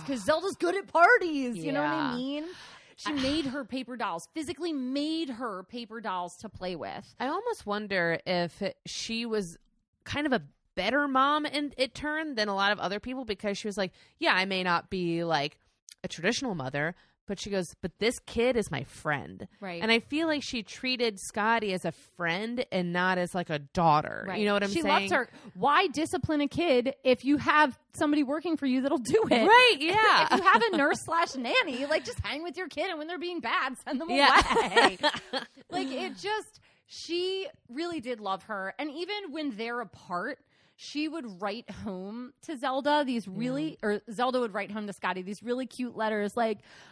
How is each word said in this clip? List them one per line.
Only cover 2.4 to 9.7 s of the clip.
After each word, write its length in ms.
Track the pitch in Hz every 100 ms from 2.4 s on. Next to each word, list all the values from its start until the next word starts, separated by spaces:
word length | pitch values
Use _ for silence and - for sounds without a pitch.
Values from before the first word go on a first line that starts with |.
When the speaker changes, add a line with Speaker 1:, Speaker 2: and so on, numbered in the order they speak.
| 330 370 - - - -
Speaker 1:
She 160 | 320
Speaker 2:
<sighs> 0 |
Speaker 1:
made 340 | 294 262 302 277
her 180 | 277
paper 320 | 233 262 247 247
dolls, 320 | 208 170 -
physically 380 | 320 294 - 339
made 560 | 294 254 277 302 320 302
her 340 | 226 247 190
paper 360 | 185 240 233 220
dolls 360 | 214 185 180 -
to 100 | 214
play 280 | - 185 170
with. 280 | 98 80 - -
Speaker 2:
I 100 | 247
almost 380 | 349 480 427 -
wonder 520 | 208 214 190 170 165 -
if 360 | 180 175 - 196 - -
she 400 | - - 226 233
was 300 | 214 175 170 _